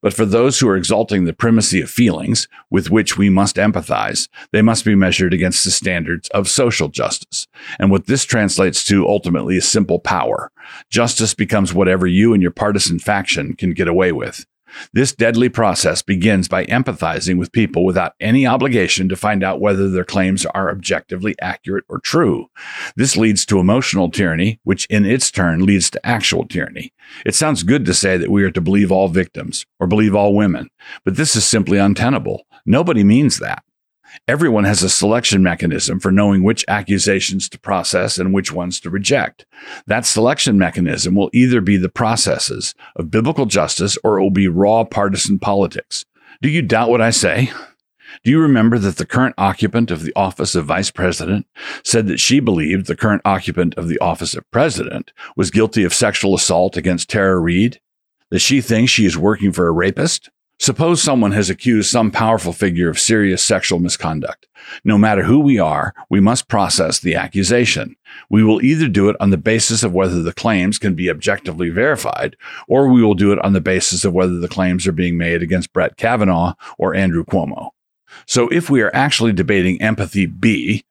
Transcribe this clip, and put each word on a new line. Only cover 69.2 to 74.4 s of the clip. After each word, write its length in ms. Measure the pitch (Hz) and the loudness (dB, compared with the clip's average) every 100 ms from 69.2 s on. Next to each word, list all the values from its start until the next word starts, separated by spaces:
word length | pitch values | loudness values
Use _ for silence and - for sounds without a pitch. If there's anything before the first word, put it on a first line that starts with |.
on 100 | 101 | 2
the 80 | 95 | 2
basis 460 | 110 110 - 117 | 2 0 0 0
of 80 | 113 | 0
whether 280 | 90 95 87 | 0 0 0
the 120 | 82 | -4
claims 440 | - - 98 90 107 | -4 -2 0 0 -2
can 180 | 107 82 | -2 -2
be 120 | 87 | -2
objectively 600 | 78 - 101 - 82 87 | -2 -2 -4 -4 -6 -4
verified, 680 | 82 131 143 - - 139 - - - - | 0 0 0 -4 -6 -8 -8 -20 -20 -2
or 260 | 127 139 | 2 6
we 120 | 127 | 6
will 100 | 110 | 6
do 160 | 98 101 | 4 2
it 80 | 101 | 2
on 140 | 98 | 2
the 80 | 98 | 0
basis 440 | 85 92 - 90 | 2 -2 -2 -2
of 100 | 101 | 0
whether 260 | 90 92 87 | 0 0 0